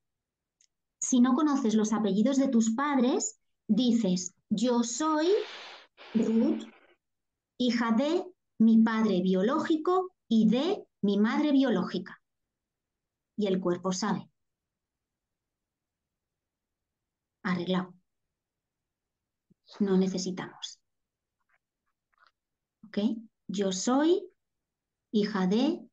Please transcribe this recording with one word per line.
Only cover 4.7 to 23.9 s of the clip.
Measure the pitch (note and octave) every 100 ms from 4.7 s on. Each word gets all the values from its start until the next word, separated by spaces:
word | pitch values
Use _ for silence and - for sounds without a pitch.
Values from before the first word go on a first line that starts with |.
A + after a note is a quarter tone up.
| A#3+
soy | A#3 - D#4 D#4 D#4+ G#4+ - - - - - _ -
Ruth, | A3 G#3+ A3+ C4+ - - - _ _ _ _ _ _ _ -
hija | B3 A#3 A#3
de | A3 C#4+ F4 F#4+ - _ -
mi | A3 A3+
padre | A3+ A3 A3 F#3
biológico | F#3 F#3 G3+ D#4 D4+ D#4+ - F#4 F#4 - _
y | A3+ G3
de | A#3 D#4+ G4+ - _
mi | G3+ G3+
madre | G#3+ C#4 D4
biológica". | C#4 C4+ F#3+ F3+ F3+ - - _ _ _ _ _ _ _ _ _ _ _ -
Y | G#3
el | F#3
cuerpo | F3+ F3 F#3+
sabe. | F#3 G#3 F#3 - _ _ _ _ _ _ _ _ _ _ _ _ _ _ _ _ _ _ _ _ _ _ _ _ _ _ _ _ _ _ _
Arreglado. | - F3+ D#3+ F#3 - - _ _ _ _ _ _ _ _ _ _ _ _ _ _ _ _ _ -
No | G3 F#3
necesitamos. | F#3+ F3+ F#3 - - - - - _ _ _ _ _ _ _ _ _ _ _ _ _ _ _ _ _ _ _ _
¿Ok? | - - G#3 A3 - _ -
"Yo | F#3 F#3+
soy | F#3+ -